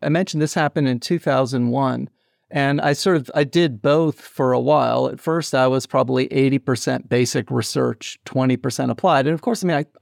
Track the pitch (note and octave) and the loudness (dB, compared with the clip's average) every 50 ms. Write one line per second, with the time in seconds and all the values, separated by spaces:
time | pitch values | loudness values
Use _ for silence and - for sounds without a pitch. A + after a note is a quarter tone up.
0 | - D3 D3+ F3 F#3+ - - D3+ D3+ D3+ - F3 D#3 C#3+ - D#3+ D3 C3 B2+ A#2+ | -2 -2 0 0 0 -2 -2 -2 -2 -2 0 -2 -2 -2 0 0 0 0 0 -2
1 | - - F3+ E3 - D#3+ C#3 C3 C3+ B2 C3 B2+ A#2+ A#2+ A#2+ C3+ C#3 C3 B2+ A#2+ | -2 -4 -4 -2 -2 0 0 0 0 0 0 -2 0 0 0 0 -2 -2 -2 -4
2 | C3+ - _ _ _ _ _ _ _ _ - D3 C#3 C#3 C#3+ C#3+ C#3+ D3 D3 - | -6 -10 _ _ _ _ _ _ _ _ -4 -2 0 0 0 0 0 0 0 0
3 | - G3 F3+ D#3 B2+ - - D#3 D3+ C3 - E3+ F3 D#3 B2 G2+ - D3 D3 D#3+ | 2 2 2 2 0 -2 -2 -2 0 2 2 2 2 2 0 -2 0 2 2 4
4 | E3 D#3 D3 - - - - - C#3 B2+ B2 B2 B2 C3 D3+ D3 B2+ A#2+ A#2+ B2+ | 2 0 -2 -4 -10 -10 -4 -2 0 2 2 2 2 2 2 2 2 2 0 0
5 | C3 C3 - A2+ - E3+ D#3+ E3+ D3+ - - C3 C3 C3 C3 C3+ B2 - - C3+ | 0 -2 -4 -4 -4 -2 -2 -2 -2 -2 0 2 2 2 2 0 -2 0 0 0
6 | C3 B2+ C3 B2+ C3 - C#3+ C#3 C3+ C3+ C3+ C3+ - - C3 A#2 - - B2+ B2+ | 0 2 0 0 0 0 2 2 2 2 2 0 0 0 -2 -2 -2 -2 -4 -4
7 | - - A#2+ B2 B2 A#2+ - C3 A2+ - C3+ B2 A2+ - - C3+ B2+ B2 A2+ - | -2 0 0 2 2 2 0 -2 -4 -2 -2 -4 -4 -2 -2 -2 -2 -2 -2 -6
8 | - - - - - - - C3 C3 C3 B2+ B2 - C3+ - - C3+ B2 A#2+ - | -10 -16 -16 -16 -14 -8 -4 0 0 0 0 0 -2 -4 -4 -4 -4 -4 -2 0
9 | - F#3 D#3+ C#3 C3 D3 E3 D#3 - B3 A#3 - - F3 E3 C#3+ D3 - _ _ | 2 2 4 4 2 2 -2 -2 -2 -4 -4 -2 -2 -2 -2 -2 -2 -6 _ _